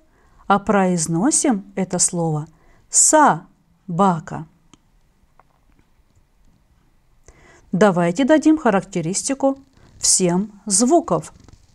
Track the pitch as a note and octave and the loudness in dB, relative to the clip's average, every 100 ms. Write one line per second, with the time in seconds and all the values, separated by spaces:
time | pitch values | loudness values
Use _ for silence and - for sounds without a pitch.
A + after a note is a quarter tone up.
0 | _ _ _ _ - G3 G3+ G3+ F#3 F3 | _ _ _ _ -2 -2 0 0 0 -2
1 | D#3+ E3 C4 - D#4 G3+ - F#3+ F#3 F3 | -2 -2 -2 0 -2 -2 -6 -8 -6 -4
2 | - F3 E3 D3+ D#3 _ _ _ _ - | -4 -2 -4 -4 -8 _ _ _ _ 0
3 | - D#4 C4+ E3 - _ _ _ - E3+ | 2 4 4 2 -6 _ _ _ -8 0
4 | G3 E3 - C#3+ D#3+ _ _ - _ _ | 0 0 -6 -14 -16 _ _ -20 _ _
5 | _ _ _ _ _ _ _ _ _ _ | _ _ _ _ _ _ _ _ _ _
6 | _ _ _ _ _ _ _ _ _ _ | _ _ _ _ _ _ _ _ _ _
7 | _ _ _ _ _ _ _ F3 G#3 F3 | _ _ _ _ _ _ _ 0 2 2
8 | F3 F3 C4+ D#4 D#4 D#4 A#3 G3 - F3+ | 0 0 2 4 4 2 2 0 -2 -6
9 | D#3+ G3 - C4+ C4+ C4+ _ _ - - | -6 -6 -6 -2 -2 -4 _ _ -20 -6
10 | - - F3 F3+ G#3+ - G#3+ G3 B3 E4 | -2 0 0 0 -4 -10 -6 -2 2 2
11 | E4 D#3+ - - - - _ | 2 -4 -4 -18 -20 -20 _